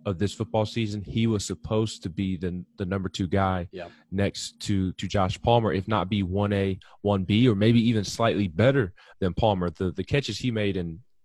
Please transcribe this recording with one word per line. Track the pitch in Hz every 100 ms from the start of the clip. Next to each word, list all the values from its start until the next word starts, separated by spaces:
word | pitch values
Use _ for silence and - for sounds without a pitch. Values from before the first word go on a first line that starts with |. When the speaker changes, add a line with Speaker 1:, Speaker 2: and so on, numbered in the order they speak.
| -
Speaker 1:
of | 87
this | 101 -
football | 110 110 107
season, | 120 110 104
he | 82 110 113
was | 107
supposed | - 95 - 110 110 -
to | 98
be | 80 95 92
the, | 90 90 87 -
the | 92
number | 98 90
two | - 92
guy | 98 95 92 87
Speaker 2:
Yeah. | 92 87 - _
Speaker 1:
next | 95 98 - - - -
to, | 98 92
to | - 95
Josh | 101 92 -
Palmer, | 117 117 107
if | 82 95
not | 107 92
be | 104
one | 92 95 101
A, | 101 98 95 - -
one | 101 101
B, | 92 104 127
or | 98
maybe | 107 117 113
even | 110
slightly | 95 - 113 87 101
better | 80 120 139 95 - - -
than | 95
Palmer. | 85 113 95 87
The, | 80 92
the | 85
catches | 95 143 139 104
he | 127
made | 110 104 92
in, | 85 82 - _